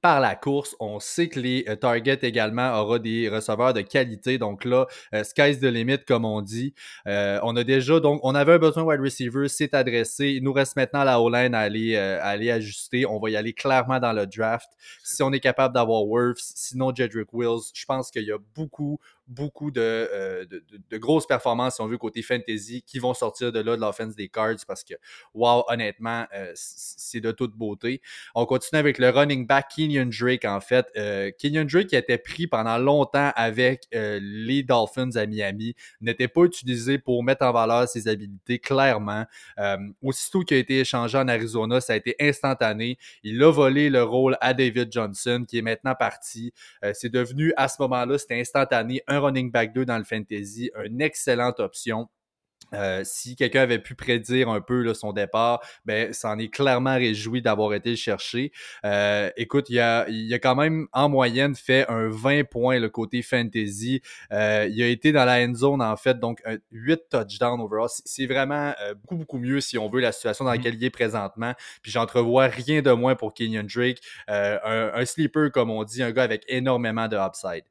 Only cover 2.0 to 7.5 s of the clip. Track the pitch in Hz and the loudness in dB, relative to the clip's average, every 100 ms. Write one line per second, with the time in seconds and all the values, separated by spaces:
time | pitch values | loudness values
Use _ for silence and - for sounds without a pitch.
2 | 117 135 123 117 107 117 127 110 107 120 | 0 0 0 0 0 0 0 0 0 0
3 | 113 113 110 107 - 107 127 117 95 143 | 0 -2 -2 -2 -2 0 2 2 0 0
4 | 127 107 127 131 110 98 123 127 127 - | 0 -4 -4 -2 -4 -6 0 2 2 -4
5 | - 107 107 - 143 135 131 117 117 139 | -6 -6 -4 2 2 4 0 2 0 -2
6 | - 120 113 107 98 113 135 _ - - | 2 0 2 -4 -4 -6 -6 _ -20 -12
7 | 101 101 101 101 117 | -4 -2 0 0 0